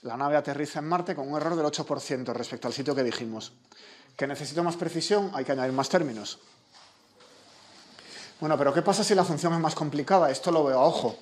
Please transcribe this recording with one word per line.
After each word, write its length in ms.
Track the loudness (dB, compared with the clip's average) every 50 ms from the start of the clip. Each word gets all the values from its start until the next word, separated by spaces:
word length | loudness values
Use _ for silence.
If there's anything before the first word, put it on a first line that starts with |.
| -8
La 120 | -8 -6
nave 220 | -2 0 2 2
aterriza 420 | 2 2 0 -4 -4 -4 -4 -6 -8
en 60 | -4
Marte 300 | -2 -2 -2 -2 -4 -6
con 140 | -6 -6 -4
un 60 | -4
error 200 | -2 -2 0 0
del 100 | 2 0
ocho 200 | 0 0 -2 -4
por 140 | -4 -4 -6
ciento 340 | -4 -6 -6 -4 -4 -6 -6
respecto 340 | -6 -6 -8 -8 -6 -6
al 60 | -6 -6
sitio 220 | -4 -4 -2 0
que 80 | 0 0
dijimos. 500 | -2 -2 -4 -8 -8 -8 -10 -12 -14 -20 _ _ _ -20 -20 -20 -20 -20 -20 -20 _ _
¿Que 120 | -6 -6
necesito 360 | -6 -4 -8 -10 -6 -4 -2 -2
más 140 | -2 -2
precisión? 540 | -2 -6 -4 -4 -4 0 2 2 0 0 -2 -4
Hay 100 | -6 -4
que 80 | -2
añadir 220 | -2 -2 -2 -2 0
más 160 | -2 0 4
términos. 500 | 4 4 4 4 -2 -8 -10 -12 -14 -14 _ _ _ _ _ _ _ -20 -20 -20 _ _ _ _ _ _ -20 -20 -20 -20 -20 -20 -20 -20 -20 -20 -20 -20 -20 -20 -20 -20 -20 -20 -20 -20 -20 -20 -12 -6
Bueno, 180 | 0 0 2
pero 160 | 4 4 4 4
¿qué 80 | 4
pasa 220 | 2 2 2 2 2
si 120 | 4 4
la 100 | 4 4
función 280 | 4 0 0 0 0 0
es 60 | 2
más 160 | 0 0 -2
complicada? 540 | -2 -4 -2 -2 -4 2 4 6 6 6 4
Esto 220 | 2 0 -2 2
lo 120 | 2 4 4
veo 160 | 4 4 6
a 60 | 6
ojo. 320 | 6 4 2 -2 -2 -4 -4